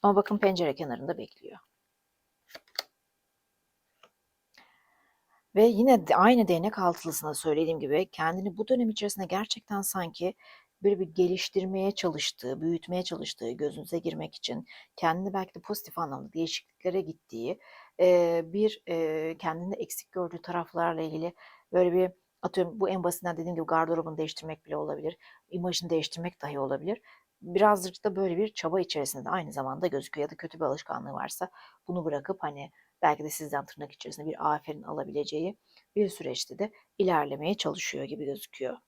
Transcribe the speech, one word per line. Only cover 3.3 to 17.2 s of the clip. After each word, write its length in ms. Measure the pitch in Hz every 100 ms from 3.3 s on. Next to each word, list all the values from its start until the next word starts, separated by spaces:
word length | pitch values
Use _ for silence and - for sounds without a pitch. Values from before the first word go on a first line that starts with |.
| _ _ _ _ _ _ _ - _ _ _ _ _ - _ _ _ _ _ _ _ _
Ve 100 | 190
yine 420 | 226 208 247 240 160
de 100 | 127
aynı 320 | 196 247 196
değnek 300 | 170 185 214
altılısında 560 | 180 170 170 151 156
söylediğim 460 | 147 165 151 160 165
gibi 280 | 139 151 185
kendini 460 | - 160 185 196 180
bu 100 | 214
dönem 220 | 254 233
içerisinde 360 | 214 208 208 180
gerçekten 560 | 185 214 - _ 202
sanki 520 | 196 190 170 - 175 - - - _ _
böyle 180 | 196 202
bir 60 | 180
geliştirmeye 880 | 160 180 185 - 202 185 190 190
çalıştığı, 680 | 202 180 156 - - 127 135
büyütmeye 440 | 160 170 - 180
çalıştığı, 460 | 180 165 - - 117
gözünüze 480 | 123 147 - 151 170
girmek 360 | 165 156 156
için 320 | - - 131 - - - -
kendini 360 | 165 165 190
belki 220 | 190 185
de 60 | -
pozitif 380 | - 208 - -
anlamda 340 | 160 131 135
değişikliklere 680 | 156 165 - _ _ 180 185
gittiği, 600 | 156 160